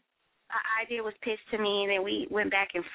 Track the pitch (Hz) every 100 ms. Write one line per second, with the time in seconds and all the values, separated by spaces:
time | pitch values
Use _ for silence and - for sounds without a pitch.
0 | _ _ _ _ - 220 220 220 226 233
1 | 220 208 240 214 - 214 208 202 202 196
2 | 196 214 - 202 202 196 196 175 170